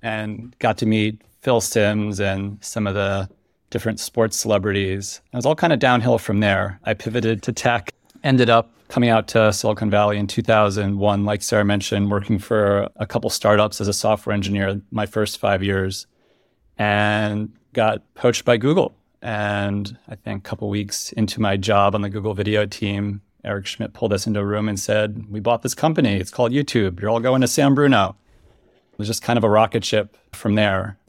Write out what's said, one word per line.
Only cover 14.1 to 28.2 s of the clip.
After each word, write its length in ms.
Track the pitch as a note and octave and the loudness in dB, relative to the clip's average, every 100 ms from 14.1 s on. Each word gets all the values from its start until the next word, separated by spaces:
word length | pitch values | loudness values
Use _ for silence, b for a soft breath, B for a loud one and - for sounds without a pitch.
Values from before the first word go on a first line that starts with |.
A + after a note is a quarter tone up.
| G#2+ - | 0 -2
engineer 480 | G#2 G2 G2+ G2 G2+ - | -2 -2 -2 -2 -4 -6
my 140 | A2+ G#2 | -6 -4
first 320 | A2 G#2 - | -4 -4 -2
five 260 | G#2+ F#2+ | -2 0
years, 440 | G2 G2 F#2+ F#2+ - _ _ _ _ _ _ - | 0 0 -2 -6 -14 _ _ _ _ _ _ -2
and 760 | G#2 G#2 G#2 G#2+ G#2+ G#2 G#2+ - _ | 0 2 2 0 -2 -4 -6 -12 _
got 300 | - A2 G#2+ - - | 0 0 0 -8 -2
poached 280 | B2 A2+ | 0 2
by 140 | - A#2+ | 0 2
Google. 360 | B2+ F3+ - - _ _ | 2 2 0 -4 _ _
And 760 | A2+ G#2+ G#2 G2+ G2+ G2+ G2+ A#2+ - | -8 -4 -2 -2 -2 -4 -6 -12 -18
I 60 | G#2+ | -14
think 300 | A2 G2+ - | -10 -10 -8
a 40 | |
couple 180 | - G#2 | -8 -4
weeks 460 | G#2 G2+ - - | -4 -4 -8 -8
into 260 | - G#2 - | -4 -2 0
my 160 | G#2 G2 | -2 0
job 400 | F#2+ G2+ G2+ G#2 | 2 4 4 2
on 60 | |
the 80 | G2+ | -4
Google 240 | G#2 G#2 | -6 -4
video 320 | G2 G2+ G#2+ G#2 | -4 0 0 0
team, 560 | - G2+ G2+ G2+ G2+ - _ - | -4 -4 -2 -4 -6 -12 _ -8
Eric 160 | G2+ F#2+ | -8 -8
Schmidt 280 | - G#2+ | -8 -10
pulled 200 | - A2 | -4 -2
us 140 | G2 A2+ | -2 -2
into 120 | G#2 | -2
a 60 | G2+ | -2
room 240 | G#2 G#2+ | -2 -2
and 100 | G2 | -4
said, 460 | - G#2+ G#2+ G#2+ G#2+ | -2 0 0 -6 -10
"We 100 | G#2 | -4
bought 220 | G#2+ A#2 | -2 0
this 140 | B2 - | -2 -2
company. 400 | D#3+ D#3+ B2 G2 | 0 2 2 0
It's 160 | F#2 | -4
called 200 | - A#2 | -2 0
YouTube. 500 | C3+ C#3+ A#2+ G2 F2 | 0 0 0 0 -2
You're 80 | G2+ | -2
all 100 | A#2 | 0
going 220 | B2 C3 | 2 2
to 60 | B2 | 2
San 260 | - C#3 | 4 4
Bruno." 420 | C#3 C#3+ A#2 F#2+ - | 4 4 4 2 -2